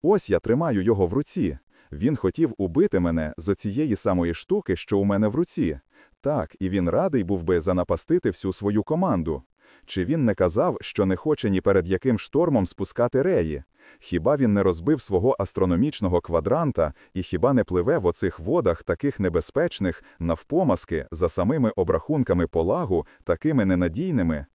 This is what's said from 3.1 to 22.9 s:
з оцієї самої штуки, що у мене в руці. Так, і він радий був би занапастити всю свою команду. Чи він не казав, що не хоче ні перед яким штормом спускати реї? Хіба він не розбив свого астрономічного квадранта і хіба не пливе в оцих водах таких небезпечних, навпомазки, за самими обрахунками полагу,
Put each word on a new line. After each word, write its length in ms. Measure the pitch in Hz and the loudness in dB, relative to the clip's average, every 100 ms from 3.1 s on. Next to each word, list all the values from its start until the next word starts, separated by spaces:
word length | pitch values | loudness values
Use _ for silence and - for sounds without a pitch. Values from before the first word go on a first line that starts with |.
| 82 78 - | 0 -4 -6
з 120 | 80 | -4
оцієї 460 | 98 104 104 151 101 | -2 -2 -4 -2 0
самої 380 | 107 92 85 | 0 0 0
штуки, 420 | 82 - 202 - 90 | -4 -2 -4 -2 -4
що 220 | - 101 | 0 0
у 60 | |
мене 240 | 101 101 107 | 2 2 0
в 80 | 123 | 0
руці. 440 | 175 - 98 71 _ _ _ _ | -4 -2 -4 -4 _ _ _ _
Так, 340 | 139 147 80 - | -4 -2 -4 -6
і 100 | 95 | -4
він 200 | 98 87 | 0 0
радий 340 | 113 185 139 | 0 0 0
був 200 | 90 98 | 0 -2
би 180 | 82 90 | 2 0
занапастити 680 | 78 90 87 85 - 175 120 | 2 -2 0 -4 0 0 0
всю 240 | - 95 | -4 -6
свою 300 | 92 101 104 | -4 -2 -2
команду. 600 | - 156 185 98 80 71 - _ _ _ - | 0 -2 0 0 -2 -6 -8 _ _ _ -10
Чи 200 | - 90 | -6 -2
він 200 | 160 127 | 0 0
не 80 | |
казав, 440 | 98 90 90 170 117 | 2 2 2 0 -2
що 240 | - - 95 | -8 -2 0
не 100 | 117 | 0
хоче 340 | 151 147 113 | 0 -2 0
ні 120 | 95 | 0
перед 260 | 104 95 87 | 4 2 2
яким 320 | 95 131 113 | 0 0 -2
штормом 480 | - 139 170 131 92 | 0 0 2 2 0
спускати 540 | - 98 - 120 131 | -4 -8 -2 0 2
реї? 420 | 165 165 80 71 - _ - - | 0 0 0 -4 -10 _ -20 -20
Хіба 360 | - 87 80 147 | -6 -2 0 2
він 180 | 123 | 2
не 100 | 101 | 4
розбив 380 | 95 85 87 151 | 2 2 0 -2
свого 340 | - 95 113 131 | 0 0 2 0
астрономічного 840 | 98 - 92 87 143 - 95 87 | -2 0 0 2 0 0 0 0
квадранта 720 | - 82 76 139 156 - 78 - - | 0 -2 0 0 0 0 -2 -4 -10
і 100 | 95 | -8
хіба 300 | 90 123 127 | -6 0 2
не 100 | 131 | 2
пливе 340 | 98 90 92 160 | 2 0 2 2
в 80 | 87 | 0
оцих 340 | - 92 - | 0 -4 -4
водах 440 | 80 170 104 82 | -2 0 0 -2
таких 360 | - - 143 - | -4 -2 -2 -2
небезпечних, 840 | 95 82 - - 170 - 95 - - _ | 0 0 -2 -2 -2 -2 -4 -4 -14 _
навпомазки, 880 | 82 82 - 151 170 92 - 82 - | -4 -4 -2 0 2 0 -2 -6 -6
за 180 | 80 85 | -2 -2
самими 400 | - 92 156 117 | 0 0 2 0
обрахунками 800 | - 87 87 - 151 123 90 82 | 0 0 0 0 -2 2 0 2
полагу, 600 | 82 85 143 160 | 0 0 0 0